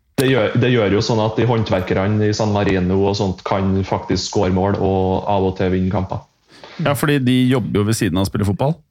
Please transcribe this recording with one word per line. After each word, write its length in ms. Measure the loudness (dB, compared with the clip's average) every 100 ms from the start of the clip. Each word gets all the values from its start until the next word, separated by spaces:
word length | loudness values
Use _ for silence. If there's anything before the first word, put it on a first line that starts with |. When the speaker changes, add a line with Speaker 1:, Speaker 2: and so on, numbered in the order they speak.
| _ -2
Speaker 1:
Det 120 | 0
gjør, 240 | 2 2 2
det 80 | 2
gjør 220 | 2 2
jo 60 | 2
sånn 180 | 0 0
at 100 | 0 0
de 100 | 0
håndverkerne 720 | 0 0 -2 0 -2 0 0 0
i 40 |
San 200 | 0 0
Marino 460 | 0 0 0 0 2 2
og 80 | 0
sånt 260 | -2 -4
kan 400 | -4 -2 0 0
faktisk 460 | -2 -4 -2 -4 -2
score 220 | -2 0
mål 240 | 2 0 0
og 480 | 0 0 0 -2 -2
av 160 | 0
og 140 | 0 0
til 140 | -2
vinne 180 | 0 0
kamper. 300 | -2 -4 -8 -12 _ _ -20 -20 -4
Speaker 2:
Ja, 80 | -2
fordi 220 | 0 0 0
de 240 | 2 2 2
jobber 240 | 2 0 0
jo 40 |
ved 100 | 0 0
siden 220 | 0 0
av 80 | -2
å 40 |
spille 140 | -2
fotball. 320 | -2 0 -2 -4 _